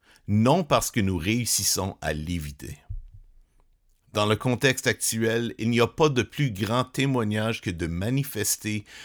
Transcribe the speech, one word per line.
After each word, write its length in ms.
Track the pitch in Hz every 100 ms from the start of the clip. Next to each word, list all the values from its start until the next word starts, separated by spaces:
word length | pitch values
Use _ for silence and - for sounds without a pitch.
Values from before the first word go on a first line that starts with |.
| _ _ -
non 360 | 104 117 165
parce 280 | 156 127 -
que 80 | 120
nous 180 | 95 92
réussissons 800 | 85 117 113 - 98 - 95 -
à 120 | 78
l'éviter. 640 | 78 78 87 73 71 - - _ - - - - - _ _ _ _ _ _ _
Dans 120 | 107 104
le 100 | 107
contexte 520 | 127 120 131 127 123
actuel, 640 | 107 - 113 113 117 117 -
il 100 | 113
n'y 100 | 117
a 80 | 117
pas 220 | - 156
de 140 | 123
plus 280 | 107 - 143
grand 320 | 95 104 120
témoignage 760 | 127 - 139 127 107 107 110 113
que 80 | 110
de 180 | 85 85
manifester 960 | 85 104 135 135 - 107 - 110 107 - -